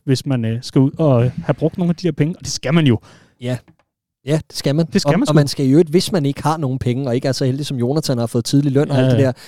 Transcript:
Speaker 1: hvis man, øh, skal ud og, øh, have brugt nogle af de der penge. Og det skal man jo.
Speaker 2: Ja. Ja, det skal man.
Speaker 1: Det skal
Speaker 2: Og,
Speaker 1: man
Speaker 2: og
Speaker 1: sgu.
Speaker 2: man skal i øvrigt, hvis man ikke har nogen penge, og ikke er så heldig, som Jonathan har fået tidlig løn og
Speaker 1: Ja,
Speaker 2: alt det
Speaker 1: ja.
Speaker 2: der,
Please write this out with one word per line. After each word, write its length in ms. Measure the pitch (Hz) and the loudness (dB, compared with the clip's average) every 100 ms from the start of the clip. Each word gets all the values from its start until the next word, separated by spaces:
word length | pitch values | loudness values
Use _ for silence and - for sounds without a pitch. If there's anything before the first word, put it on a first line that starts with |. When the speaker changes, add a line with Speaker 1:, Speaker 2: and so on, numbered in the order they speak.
| - | -2
Speaker 1:
hvis 200 | 131 143 | -2 -2
man, 200 | 131 113 | -4 -2
øh, 140 | 117 | -4
skal 160 | - 147 | -2 2
ud 100 | 135 - | 2 2
og, 280 | 160 123 123 | 2 2 2
øh, 60 | - | -2
have 100 | - | -4
brugt 240 | - 156 - | -2 -2 -2
nogle 120 | 175 | -2
af 60 | 170 | -2
de 80 | 175 | -2
der 40 | |
penge. 240 | 151 151 180 | -2 -2 -4
Og 40 | - | -10
det 60 | |
skal 220 | - 127 | -8 0
man 140 | 165 147 | 2 4
jo. 120 | 110 - - _ - | 2 -2 -20 _ -12
Speaker 2:
Ja. 160 | 123 123 - _ _ _ _ _ 131 | -8 -8 -10 _ _ _ _ _ -4
Ja, 140 | 156 - | -4 -4
det 100 | - | -6
skal 180 | 143 143 | -2 0
man. 100 | 165 | 0
Speaker 1:
Det 80 | 202 | 0
skal 120 | 143 | 0
Speaker 2:
Og, 60 | 165 | 0
Speaker 1:
man 40 | |
Speaker 2:
og 40 | 262 | 2
Speaker 1:
sgu. 60 | 151 | 2
Speaker 2:
man 120 | 143 | 2
skal 180 | - 135 | 0 2
i 40 | |
øvrigt, 180 | 147 170 | 4 4
hvis 220 | 170 - | 2 0
man 140 | 190 139 | -2 -2
ikke 180 | 139 | -2
har 140 | 160 160 | -2 -2
nogen 220 | 135 131 | -2 -4
penge, 280 | 127 120 139 | -2 -2 -2
og 80 | 120 | -2
ikke 120 | 139 | -2
er 40 | |
så 140 | 127 135 | -2 -2
heldig, 200 | 135 143 | -2 -4
som 120 | 131 | -4
Jonathan 400 | 120 151 - 123 | -2 -2 -2 -2
har 100 | 117 | -2
fået 180 | 120 - | -2 0
tidlig 260 | 139 143 | 2 2
løn 200 | 135 147 | 2 2
og 60 | 139 | 2
Speaker 1:
Ja, 60 | |
Speaker 2:
alt 80 | 131 | 2
det 80 | 123 | 4
Speaker 1:
ja. 60 | 135 | 2
Speaker 2:
der, 60 | - | -2